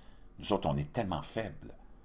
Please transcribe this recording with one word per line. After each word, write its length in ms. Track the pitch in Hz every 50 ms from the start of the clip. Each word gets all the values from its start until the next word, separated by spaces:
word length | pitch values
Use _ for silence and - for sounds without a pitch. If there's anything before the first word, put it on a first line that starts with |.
| - - - - - - - -
Nous 140 | - -
autres, 160 | 104 95 - 80
on 80 | 69
est 160 | 71 73 -
tellement 300 | - 123 110 92 90 76
faibles 520 | 73 - - 113 110 95 78 - - - - - - - - -